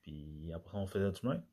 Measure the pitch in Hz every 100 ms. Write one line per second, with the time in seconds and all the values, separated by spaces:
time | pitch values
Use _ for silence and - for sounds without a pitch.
0 | 82 76 76 76 82 82 - 104 95 98
1 | 98 90 123 170 -